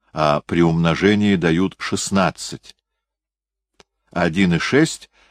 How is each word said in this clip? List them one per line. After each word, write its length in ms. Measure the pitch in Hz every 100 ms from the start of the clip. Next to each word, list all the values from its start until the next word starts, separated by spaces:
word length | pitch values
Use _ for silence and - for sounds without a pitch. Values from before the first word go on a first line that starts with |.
| _
а 300 | 78 76 73
при 200 | - 85
умножении 760 | 85 82 82 80 95 104 104 95
дают 380 | 82 82 95 -
шестнадцать. 960 | - 98 - 98 85 - - - - - _ _ _ _ _ _ _ _ _ _ _ _ _
Один 420 | - 87 82 95
и 60 | 82
шесть 500 | - 135 160 - - _ _